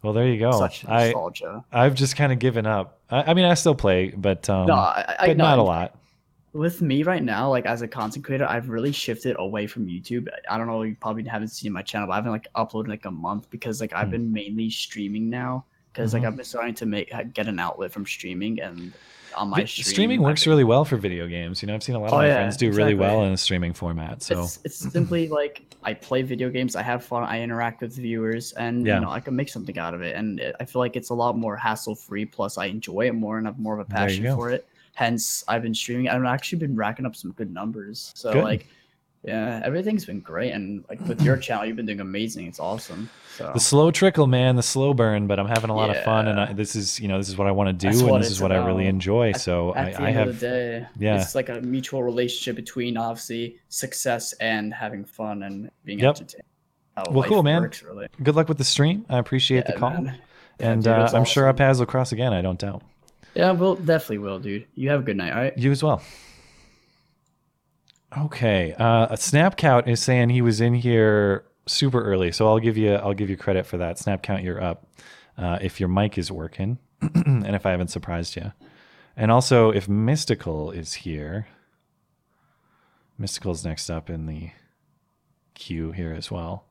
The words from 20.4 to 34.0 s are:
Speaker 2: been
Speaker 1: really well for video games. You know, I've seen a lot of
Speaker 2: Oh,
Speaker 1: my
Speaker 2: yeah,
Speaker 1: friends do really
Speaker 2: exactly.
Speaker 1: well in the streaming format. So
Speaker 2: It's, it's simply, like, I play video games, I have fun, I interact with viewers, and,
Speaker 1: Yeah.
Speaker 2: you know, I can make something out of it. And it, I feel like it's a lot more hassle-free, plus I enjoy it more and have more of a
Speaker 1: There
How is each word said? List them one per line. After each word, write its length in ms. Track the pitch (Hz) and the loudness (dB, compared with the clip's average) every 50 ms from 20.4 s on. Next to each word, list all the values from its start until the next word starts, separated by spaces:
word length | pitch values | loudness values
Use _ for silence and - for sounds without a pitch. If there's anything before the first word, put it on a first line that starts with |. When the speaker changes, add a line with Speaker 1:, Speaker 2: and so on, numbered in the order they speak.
| - | 4
Speaker 2:
been 80 | 160 | 6
Speaker 1:
really 120 | 156 147 127 | 6 6 6
well 220 | 110 117 135 151 | 6 6 4 4
for 100 | - 135 | 2 0
video 300 | 110 98 95 90 85 85 | -2 -2 -2 -4 -4 -6
games. 340 | 87 87 87 85 85 92 - - | -6 -6 -6 -6 -6 -8 -6 -6
You 40 | |
know, 60 | 101 107 | -6 -6
I've 60 | 110 - | -6 -4
seen 120 | - 123 | -4 -4
a 40 | 113 | -4
lot 80 | 104 | 0
of 60 | 110 131 | 2 4
Speaker 2:
Oh, 40 | |
Speaker 1:
my 100 | 143 147 | 4 4
Speaker 2:
yeah, 80 | 147 139 | 4 4
Speaker 1:
friends 220 | 123 117 117 107 | 2 2 -2 0
do 120 | - 123 113 | 2 2 2
really 220 | 101 104 107 107 104 | 4 4 4 4 4
Speaker 2:
exactly. 220 | 95 95 98 107 | 4 4 4 4
Speaker 1:
well 80 | 110 104 | 4 4
in 60 | 95 | 2
the 60 | 95 | 2
streaming 360 | 92 - - 95 90 87 85 85 | 0 0 0 0 0 -2 -2 -4
format. 480 | - 87 85 82 82 78 80 - - | -4 -6 -4 -4 -4 -6 -8 -10 -12
So 220 | - - 98 90 87 | -4 -2 -2 -2 -2
Speaker 2:
It's, 160 | 85 - - - | -6 -8 -10 -12
it's 120 | 160 - - - 196 | -12 -10 -8 -10 -4
simply, 360 | - 170 - 175 175 170 165 | 0 0 0 2 0 -2 -2
like, 480 | 156 151 147 143 147 - - _ _ - _ - | 0 -2 -2 -2 -4 -8 -14 _ _ -20 _ -8
I 120 | 107 107 | -8 -8
play 260 | - - - 131 131 | -8 -6 -2 -2 0
video 280 | 131 131 127 113 127 127 | 0 -2 -2 -2 -2 -2
games, 240 | 123 127 131 123 - | -2 -2 -2 -2 -2
I 80 | 87 110 | -4 -2
have 200 | 123 120 120 123 | -2 -4 -4 -4
fun, 200 | - 123 120 120 | -6 -6 -4 -4
I 180 | - 107 113 | -4 -4 -6
interact 400 | 117 117 117 117 117 117 113 - | -4 -4 -4 -4 -4 -4 -4 -6
with 140 | 120 113 123 | -12 -10 -10
viewers, 580 | 131 123 113 113 113 110 110 113 117 123 - - | -8 -6 -6 -4 -2 -2 -2 -4 -4 -8 -10 -10
and, 320 | - 117 117 120 120 120 | -8 -6 -4 -2 0 0
Speaker 1:
Yeah. 100 | 107 101 | 2 2
Speaker 2:
you 60 | 92 90 | 2 0
know, 40 | 78 | -2
I 80 | 67 117 | -6 -8
can 160 | - 143 127 | -6 -6 -4
make 140 | 123 143 - | -4 -4 -6
something 280 | - 117 95 98 95 - | -8 -12 -12 -10 -8 -8
out 160 | 82 85 85 | -8 -8 -8
of 60 | 87 87 | -8 -8
it. 120 | 87 - | -8 -6
And 240 | 90 110 107 98 - | -6 -6 -6 -6 -6
it, 160 | 62 67 - - | -6 -8 -8 -8
I 60 | 127 | -12
feel 140 | - - 127 | -6 -4 -2
like 140 | 123 120 - | -2 -2 -4
it's 140 | 127 - - | -8 -8 -6
a 60 | 123 | -4
lot 200 | 120 117 120 113 | 0 0 0 0
more 200 | 117 113 107 101 | -2 -4 -4 -6
hassle-free, 680 | 107 117 113 110 107 - 113 107 - - - 101 104 110 | -4 -4 -4 -4 -4 -6 -10 -10 -10 -12 -10 -8 -8 -8
plus 340 | 107 _ - 117 123 - - | -8 _ -6 -6 -6 -4 -6
I 60 | 95 | -6
enjoy 400 | 98 92 110 - - 87 98 117 | -6 -6 -8 -10 -6 -2 -2 0
it 80 | 127 117 | 0 0
more 240 | 113 110 107 110 110 | -2 -4 -4 -4 -4
and 80 | 110 | -6
have 100 | 107 107 | -6 -6
more 220 | 135 110 107 107 107 | -6 -6 -6 -6 -6
of 80 | 98 | -8
a 20 | - | -4
Speaker 1:
There 120 | 101 107 | -2 0